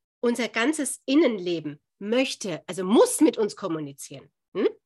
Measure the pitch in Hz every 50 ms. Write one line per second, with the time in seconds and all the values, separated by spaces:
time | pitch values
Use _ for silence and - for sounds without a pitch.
0 | _ _ _ _ - 240 240 254 233 214 - 226 233 285 320 - 269 - - -
1 | _ - 269 302 349 254 220 190 175 180 170 160 151 151 147 - _ _ _ _
2 | 196 208 233 254 269 254 - - - 190 160 - - - 147 190 185 185 220 349
3 | 494 - - - 302 254 226 - 214 202 - - 202 175 165 156 151 139 139 -
4 | - - 143 135 - _ _ _ _ _ - 185 247 440 - - _